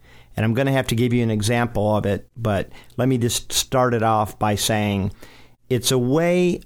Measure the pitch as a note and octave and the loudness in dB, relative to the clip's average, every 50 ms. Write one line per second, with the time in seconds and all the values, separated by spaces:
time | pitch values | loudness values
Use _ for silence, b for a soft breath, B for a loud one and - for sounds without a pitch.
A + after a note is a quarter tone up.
0 | b b b b b b b - G#2+ A2+ A#2 A#2 C3+ C#3 C3+ C3+ B2+ - B2+ A2+ | b b b b b b b -2 0 0 0 0 0 2 2 0 0 0 0 0
1 | B2 B2 A#2 B2 A#2+ A2+ A2 G#2+ G#2 G#2+ A#2+ A#2+ A#2+ A#2 A#2+ - G2+ G#2+ G#2+ G#2 | 0 2 2 2 0 0 0 0 0 0 0 0 0 -2 -2 0 0 2 2 0
2 | F#2+ G2 G2+ - - - - - A#2 A2 G#2 F#2+ - - B B B B B B | 0 0 -2 -2 -4 -10 -12 -6 -4 -2 -2 -2 -2 -6 B B B B B B
3 | B2 C3 C3 B2+ A2+ A#2+ - - - - - - - - - C3 B2+ B2+ A#2+ A#2 | 0 0 2 2 0 0 -2 -4 -6 -4 -4 -4 -4 0 0 0 2 2 2 2
4 | G#2+ A2+ A2 G#2+ G#2+ G#2 - - - G#2+ G#2 G2+ - - A2+ G#2+ G#2 G#2 G2+ G2 | 2 2 2 2 0 -2 -4 -2 -2 0 0 0 0 0 0 0 0 0 0 0
5 | F#2+ G2+ - B B B B B B B B B B - B2+ A#2+ A2+ - C3+ B2+ | -2 -4 -6 B B B B B B B B B B -2 -2 -2 0 0 0 0
6 | B2 B2 C3 D#3 E3+ F3 F3 F3+ F3+ F3+ F3 - - | 2 2 2 2 2 2 2 2 2 0 0 -2 -2